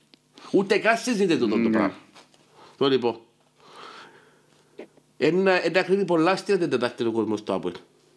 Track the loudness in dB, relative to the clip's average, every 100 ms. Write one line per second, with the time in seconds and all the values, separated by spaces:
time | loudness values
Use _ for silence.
0 | _ _ _ -20 -2 0 2 0 0 0
1 | 0 0 2 2 0 0 2 2 0 -4
2 | -16 -20 -20 _ _ _ -16 -2 2 2
3 | 0 -4 -10 _ _ _ -20 -20 -20 -20
4 | -20 -20 _ _ _ _ _ -20 -20 _
5 | _ -2 0 2 2 2 0 0 0 0
6 | 2 2 2 0 0 -2 0 0 -2 -2
7 | -4 -2 -2 -4 -4 -4 -4 -10 -14 _
8 | _